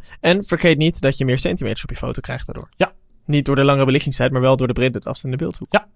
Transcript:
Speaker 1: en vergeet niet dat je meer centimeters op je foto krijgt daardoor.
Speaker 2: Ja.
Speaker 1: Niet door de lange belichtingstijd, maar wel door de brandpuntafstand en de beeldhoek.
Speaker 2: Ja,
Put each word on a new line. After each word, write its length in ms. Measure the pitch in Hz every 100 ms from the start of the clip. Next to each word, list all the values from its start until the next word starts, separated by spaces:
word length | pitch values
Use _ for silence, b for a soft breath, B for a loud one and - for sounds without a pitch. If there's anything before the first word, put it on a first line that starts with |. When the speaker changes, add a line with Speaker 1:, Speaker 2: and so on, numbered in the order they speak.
| B B
Speaker 1:
en 240 | 165 190
vergeet 340 | 202 165 175 147
niet 220 | 160 -
dat 180 | 135 -
je 60 |
meer 140 | 131 127
centimeters 440 | 175 180 113 113
op 80 | -
je 60 | -
foto 240 | - -
krijgt 260 | - 127 -
daardoor. 220 | - - -
Speaker 2:
Ja. 160 | 196 - _ _
Speaker 1:
Niet 200 | - 147
door 120 | 139 139
de 80 |
lange 200 | 139 139
belichtingstijd, 480 | 135 139 143 131 131
maar 80 | 131
wel 160 | 127 131
door 100 | 127
de 60 |
brandpuntafstand 600 | 120 127 113 - 117 135
en 60 | 127
de 60 |
beeldhoek. 280 | 165 - -
Speaker 2:
Ja, 140 | - -